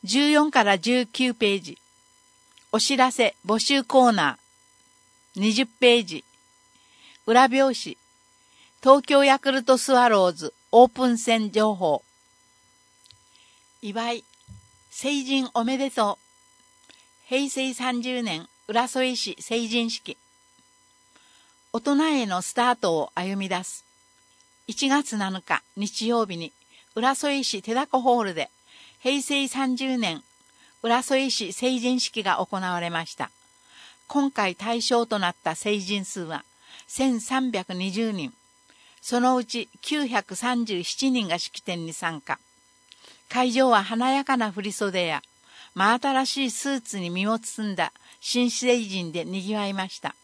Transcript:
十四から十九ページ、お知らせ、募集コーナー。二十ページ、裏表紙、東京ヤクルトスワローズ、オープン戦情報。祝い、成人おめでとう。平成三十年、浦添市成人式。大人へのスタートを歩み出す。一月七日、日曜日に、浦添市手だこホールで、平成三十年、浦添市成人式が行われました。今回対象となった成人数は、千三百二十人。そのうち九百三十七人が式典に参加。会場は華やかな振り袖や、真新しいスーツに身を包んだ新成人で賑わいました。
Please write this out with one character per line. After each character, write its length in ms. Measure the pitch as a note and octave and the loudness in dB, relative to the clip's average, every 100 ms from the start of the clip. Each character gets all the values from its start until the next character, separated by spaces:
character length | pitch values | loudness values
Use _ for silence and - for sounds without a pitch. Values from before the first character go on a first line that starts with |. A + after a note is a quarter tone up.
十 280 | G3 A#3 D4 | 0 2 4
四 200 | D4+ D4+ | 4 4
か 140 | C#4+ G3+ | 4 4
ら 120 | G3 | 2
十 280 | F#3 B3 A#3+ | 2 0 0
九 280 | - B3+ | -2 -2
ペ 220 | A#3 G#3+ G3 | 0 0 0
ー 60 | |
ジ、 160 | E3 D#3 _ _ _ _ _ _ _ _ _ | -6 -18 _ _ _ _ _ _ _ _ _
お 60 | A3+ | -2
知 160 | - C4+ | 0 2
ら 160 | B3+ | 2
せ、 240 | B3+ A3+ - F3+ | 4 0 0 -2
募 120 | A3 | -2
集 280 | - C#4 C4 | 2 0 4
コ 220 | C4 B3 | 6 6
ー 40 | |
ナ 260 | G#3 D3 B2 _ _ _ _ _ _ _ _ _ - | 4 0 -2 _ _ _ _ _ _ _ _ _ -2
ー。 20 | |
二 140 | G#3 | 0
十 120 | A3 C4 | 0 -2
ペ 340 | _ B3 A#3+ | _ 4 4
ー 60 | F#3+ | 2
ジ、 200 | D#3+ - _ _ _ _ _ _ _ - - - | -10 -14 _ _ _ _ _ _ _ -20 -12 2
裏 200 | A#3 C4 | 6 6
表 120 | C4 | 6
紙、 400 | C4+ A#3 - - _ _ _ _ _ _ _ _ | 2 0 -8 -14 _ _ _ _ _ _ _ _
東 180 | C4 C#4 | 8 8
京 220 | - C#4+ | 8 6
ヤ 160 | C#4 C4+ | 6 4
ク 100 | C4+ | 4
ル 140 | C4+ | 0
ト 140 | A#3 C4 | 4 2
ス 160 | - | 6
ワ 160 | B3+ B3 | 6 6
ロ 180 | G#3+ F#3 | 6 4
ー 40 | |
ズ、 200 | E3+ D#3 - _ | 0 -10 -12 _
オ 140 | A3+ B3 | 8 8
ー 20 | |
プ 180 | A#3+ B3+ | 6 0
ン 100 | A#3 | 2
戦 340 | A#3 A3+ G#3+ | 2 0 0
情 220 | G#3+ G#3+ | 2 2
報。 300 | G3 F3 C#3+ _ _ _ _ _ _ _ _ B5 _ _ - _ _ _ _ _ _ | 2 0 0 _ _ _ _ _ _ _ _ _ _ _ -20 _ _ _ _ _ _
祝 300 | G#3+ G3+ A#3 | -10 -6 -4
い、 140 | A#3+ - _ _ - _ _ _ | -6 -10 _ _ -20 _ _ _
成 320 | - C4 C#4+ | -8 -4 -2
人 260 | C4 C4+ B3+ | 0 -2 0
お 100 | - | -2
め 140 | A3+ C4 | -2 -2
で 120 | C4+ | -2
と 300 | - G#3+ - | 0 -2 -2
う。 720 | _ _ _ _ _ _ _ - _ _ - | _ _ _ _ _ _ _ -20 _ _ -4
平 200 | C4 C#4 | -2 -2
成 240 | C4 C4 | -4 -6
三 280 | B3 B3+ A#3+ | -4 -4 -4
十 200 | A#3+ B3 | -4 -4
年、 280 | A#3 D#3+ - _ - | -4 -6 -10 _ -4
浦 220 | G#3+ B3 | -2 -2
添 260 | C4 B3+ A#3+ | -2 -2 -2
市 220 | - F3 | -6 -10
成 300 | - A#3 A3+ | -6 -4 -2
人 200 | A#3+ A#3 | -2 -2
式。 280 | A3+ - G#3+ _ _ _ _ _ _ B5+ B5+ _ _ _ _ _ _ _ | -6 -12 -18 _ _ _ _ _ _ _ _ _ _ _ _ _ _ _
大 80 | A#3 | -6
人 240 | A#3 C#4+ D#4+ | 0 2 2
へ 180 | D4 A3 | 2 0
の 160 | F3+ | -4
ス 120 | F3+ | -4
タ 180 | - A#3+ | 0 0
ー 40 | A#3+ | 2
ト 220 | G3 E3 | 0 0
を 120 | C#3+ - | -2 -4
歩 240 | F3+ G3 | -4 -4
み 80 | F#3+ | -4
出 160 | F#3 | -6
す。 220 | F#3 - _ _ _ _ _ _ _ _ - | -6 -14 _ _ _ _ _ _ _ _ -12
一 220 | A3 C#4 | -4 0
月 260 | C#4+ C#4 A3 | 0 0 -4
七 260 | F#3+ F#3+ | -4 -6
日、 220 | - D#3+ _ - | -4 -4 _ -8
日 300 | G3+ - A3 | -8 -4 -2
曜 180 | A#3 G#3+ | 0 -2
日 100 | E3+ | -6
に、 160 | D#3+ _ _ _ _ | -12 _ _ _ _
浦 220 | - B3 C4+ | -4 -2 -2
添 260 | D4 C#4 B3+ | -2 -2 -2
市 160 | G#3 | -6
手 120 | G3+ | -4
だ 140 | A#3 D4 | -4 0
こ 140 | C4 | 0
ホ 180 | B3+ A#3+ | 2 2
ー 40 | |
ル 100 | G#3 | 0
で、 160 | D#3+ C#3+ _ _ - - _ | -4 -8 _ _ -20 -20 _
平 220 | B3+ C#4 | -2 -2
成 260 | B3+ C#4+ C4+ | 0 -2 -2
三 300 | C4 C4+ B3+ | -2 -2 -2
十 200 | C4+ B3+ | -2 -2
年、 280 | G#3+ D#3+ _ _ _ _ _ _ | -4 -6 _ _ _ _ _ _
浦 180 | A#3 A#3 | 0 0
添 280 | B3+ C4 C4+ | 2 0 0
市 240 | - G3 | -2 -6
成 260 | G3 B3 C4 | -4 -2 0
人 220 | A#3+ B3+ | 0 0
式 200 | - - | -2 -4
が 240 | G3 - F3+ | -2 -2 -2
行 120 | G3 | -4
わ 240 | F#3 F3 | -4 -4
れ 80 | E3+ | -4
ま 160 | E3+ E3 | -6 -8
し 100 | - | -10
た。 160 | B2+ _ _ _ _ - - - _ | -12 _ _ _ _ -20 -20 -20 _
今 200 | C#4+ C#4 | -2 -2
回 280 | - G3 F3 | -2 -4 -4
対 240 | G#3 A#3 | -4 -4
象 240 | - A#3+ A#3 | 0 0 0
と 140 | G#3+ | -2
な 100 | F3+ | -2
っ 60 | - | -4
た 140 | - D#3+ | -6 -6
成 240 | G#3 G#3 | -4 -4
人 240 | F#3 G3+ | -2 -6
数 160 | F#3 - | -6 -10
は、 240 | E3 D#3+ - _ - - - | -10 -10 -12 _ -20 -20 -16
千 360 | - C4+ A#3+ | -2 0 0
三 300 | - C4 C4 | -2 -2 -2
百 220 | G#3+ F3+ | -4 -6
二 200 | F3+ F#3+ | -6 -4
十 180 | F#3+ A3+ | -2 -4
人。 220 | G3+ C#3 - _ _ _ _ _ _ | -4 -8 -12 _ _ _ _ _ _
そ 200 | - A#3+ | -4 0
の 160 | B3 B3+ | 2 0
う 80 | A#3 | -2
ち 240 | A#3+ - - | -8 -10 -12
九 240 | - D4+ C#4 | -6 -4 -2
百 300 | A#3+ - F#3 | -4 -6 -8
三 300 | A#3+ B3 A3+ | -4 -4 -4
十 180 | F#3+ | -4
七 280 | F3 - C4+ | -6 -2 -2
人 180 | B3+ G3 | 0 -2
が 100 | E3+ | -4
式 220 | - - | -6 -12
典 240 | - F3 E3 | -10 -8 -8
に 80 | |
参 260 | D#3 F3 D#3+ | -6 -6 -8
加。 200 | - - _ _ _ _ _ - - - _ | -8 -8 _ _ _ _ _ -20 -20 -20 _
会 220 | B3 B3+ | -2 0
場 180 | A#3+ C4 | 2 4
は 140 | A3+ | 4
華 260 | G3 A3+ B3 | 2 -2 0
や 160 | C4+ C#4 | 0 0
か 120 | C4 | -2
な 140 | A3 | -2
振 120 | F#3+ | -4
り 80 | G3+ | -8
袖 340 | G3 G3+ F#3 E3+ | -4 -4 -2 -2
や、 160 | D3+ - _ _ - - - | -4 -8 _ _ -20 -18 0
真 240 | G3 A#3+ | 2 2
新 260 | C#4 C4 C4 | 0 0 -2
し 200 | - C4+ | -2 -4
い 60 | |
ス 180 | A3 C#4 | -4 -4
ー 120 | C4+ | -4
ツ 180 | - G3+ | -6 -8
に 120 | F3 | -6
身 160 | F3+ G3+ | -4 -2
を 100 | A3+ | -4
包 300 | A3+ - G#3+ | -6 -8 -8
ん 80 | F#3 | -4
だ 180 | E3 _ - - | -4 _ -20 -16
新 300 | - A#3+ B3 | -6 0 0
成 320 | A3+ B3 B3 | 0 0 0
人 300 | G#3+ F#3+ E3+ | 0 -6 -6
で 120 | E3 | -6
賑 380 | E3+ F#3+ F#3+ G#3+ | -6 -6 -4 -4
わ 60 | G3+ | -4
い 60 | |
ま 140 | G3 F#3 | -4 -8
し 120 | - | -8
た。 160 | - - | -12 -12